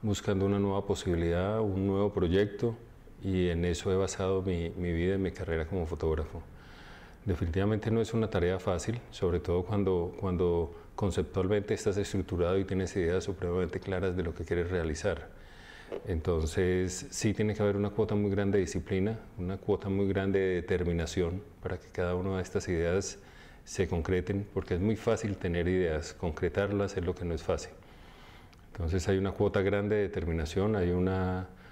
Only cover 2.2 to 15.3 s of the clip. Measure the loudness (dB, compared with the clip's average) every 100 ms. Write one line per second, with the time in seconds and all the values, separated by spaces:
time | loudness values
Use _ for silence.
2.2 | 4 4 4 2 -2 -2 -12 -20 -20 -8
3.2 | 0 2 2 2 0 0 0 2 2 0
4.2 | 0 2 2 0 -2 -4 -2 2 2 2
5.2 | 0 -2 -2 -2 0 -2 -2 -2 0 0
6.2 | -2 -8 -14 -18 -18 -18 -18 -18 -20 -10
7.2 | -4 -2 0 2 2 2 2 2 2 2
8.2 | 2 2 2 2 0 -2 -2 -6 -8 -2
9.2 | 2 2 2 0 2 2 2 2 0 -4
10.2 | -2 2 4 4 0 -6 -14 -2 0 0
11.2 | -2 0 2 2 0 0 0 0 0 -2
12.2 | -2 0 2 2 0 0 -2 0 2 2
13.2 | -2 -4 -2 0 0 -2 -4 -2 0 0
14.2 | -2 -4 -2 -2 0 0 0 0 -2 -2
15.2 | -6